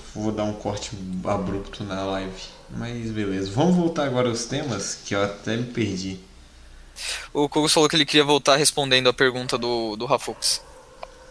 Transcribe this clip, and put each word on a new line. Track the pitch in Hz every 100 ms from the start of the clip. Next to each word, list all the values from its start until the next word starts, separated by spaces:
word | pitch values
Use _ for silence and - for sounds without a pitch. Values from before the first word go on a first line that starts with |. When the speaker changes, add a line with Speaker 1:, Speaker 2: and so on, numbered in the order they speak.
| -
Speaker 1:
vou | 110 107
dar | 104
um | 107
corte | 101 104 104 - 98 92 92
abrupto | 90 101 92 98 - -
na | 101 95
live. | 98 95 95 92 - - -
Mas | 120 117 120 113
beleza. | 107 101 95 98
Vamos | 107 170 180
voltar | 165 156
agora | 139 123 120
aos | 113
temas, | - 135 147 101 -
que | - -
eu | 101
até | 101 - - 117
me |
perdi. | 123 123 104 92 95 92 - - - - - - - - - - -
Speaker 2:
O | - 147
Kogos | 160 156
falou | 165 151
que | 165
ele |
queria | 143 147
voltar | 143 143 143 143
respondendo | 143 - 135 127 127
a |
pergunta | 123 135 123 127 127
do, | 120 120 113 107
do | 120
Rafux. | 123 - 110 - - - - - - - - -